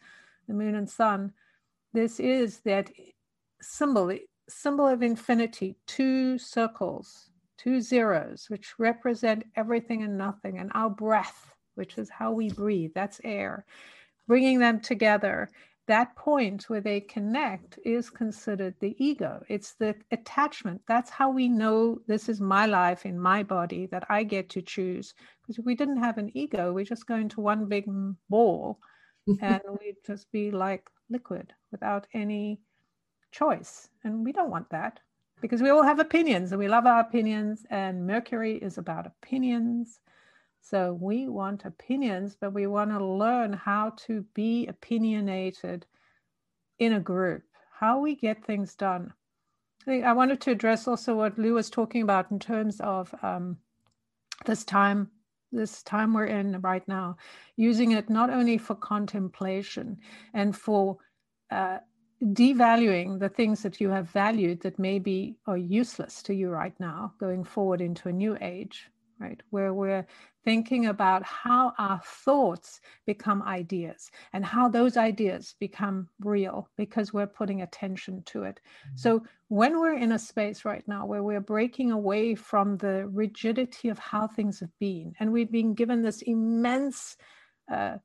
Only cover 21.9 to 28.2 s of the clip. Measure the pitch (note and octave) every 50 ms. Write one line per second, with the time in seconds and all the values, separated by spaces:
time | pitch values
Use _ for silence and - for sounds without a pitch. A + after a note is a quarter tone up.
21.9 | A3+ - - - G#3+ A3 - - A3+ G3+ G3 F#3+ G3 G3 G#3+ A3 G#3 F#3 F3+ F3
22.9 | F3+ - - G3 F3+ F3 F3+ F#3 F#3+ G#3 G3+ G3+ F#3+ F3+ E3+ E3+ F#3 F3 F#3 F#3
23.9 | - F#3 - - G#3 G#3 A3+ G#3 G#3 G3 F#3 F#3 - F#3+ F3+ - - G#3 F#3 F#3
24.9 | F3+ - G3+ - - _ - - _ _ _ - A3 - A3+ B3 B3 A#3 C#4+ C#4
25.9 | C#4 B3 A#3+ A#3+ A3 A3+ G#3 G#3+ - B3+ D4 D4 - G3 F3 F3+ F3+ F#3+ G3+ G3+
26.9 | A#3+ A3+ - - A#3 A3+ A3 G#3+ - - G#3 G#3 G#3 G#3+ G#3+ G3+ G#3 G3+ G3+ G#3
27.9 | G3 G3 G3 G3 G3 -